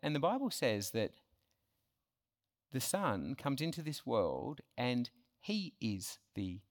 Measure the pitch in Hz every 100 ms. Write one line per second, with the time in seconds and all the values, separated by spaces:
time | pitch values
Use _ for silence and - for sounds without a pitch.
0 | 151 147 165 262 269 - 127 104 101 113
1 | 104 - _ _ _ _ _ _ _ _
2 | _ _ _ _ _ _ _ 131 - 190
3 | 175 98 73 131 143 135 165 165 156 143
4 | 127 113 85 65 120 151 - - 123 123
5 | 120 - _ _ - 214 180 - 113 98
6 | - - _ 101 95 90 -